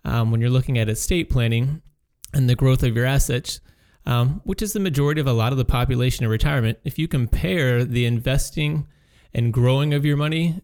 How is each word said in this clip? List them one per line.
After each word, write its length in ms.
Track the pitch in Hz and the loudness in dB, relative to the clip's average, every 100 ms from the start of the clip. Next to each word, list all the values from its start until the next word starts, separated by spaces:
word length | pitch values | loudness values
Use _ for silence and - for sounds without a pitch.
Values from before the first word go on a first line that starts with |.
um, 280 | - 117 113 | -2 0 0
when 100 | 113 | 0
you're 80 | 120 | 2
looking 300 | 127 - 123 | 0 0 0
at 100 | 110 | 0
estate 400 | 110 - 180 - | -2 -2 -2 0
planning 540 | 131 117 117 135 151 - _ _ _ - | 0 0 0 -2 -4 -12 _ _ _ -6
and 160 | 139 123 | 0 2
the 60 | |
growth 260 | 123 131 131 | 4 2 4
of 140 | 127 | 2
your 100 | 117 | 0
assets, 560 | 127 139 - 127 - - - _ _ _ - | 0 2 2 -2 -4 -12 -14 _ _ _ -2
um, 340 | 120 123 165 | 0 0 -2
which 180 | - 190 | -6 -4
is 100 | 214 | -4
the 60 | 208 | -2
majority 420 | 190 139 143 151 | -2 0 0 0
of 60 | 135 | 0
a 60 | |
lot 180 | 117 113 | 0 0
of 80 | 131 | 0
the 40 | |
population 640 | 123 123 123 120 127 - | 0 0 0 0 0 0
in 60 | 113 | -2
retirement, 480 | 110 147 147 113 117 | 0 2 2 0 -2
if 140 | - - | -8 -6
you 100 | 160 | -2
compare 760 | 139 117 - 175 185 131 120 | -2 0 0 0 0 2 0
the 220 | 123 120 120 | 0 0 0
investing 800 | 117 131 143 - - 147 151 143 _ _ _ _ | 0 0 0 -2 -2 -2 -2 -6 _ _ _ _
and 220 | - 117 | -2 0
growing 400 | 120 123 135 147 | 2 2 2 2
of 100 | 147 | 0
your 140 | 147 143 | 0 0
money 420 | 151 160 170 165 | 0 0 -2 -4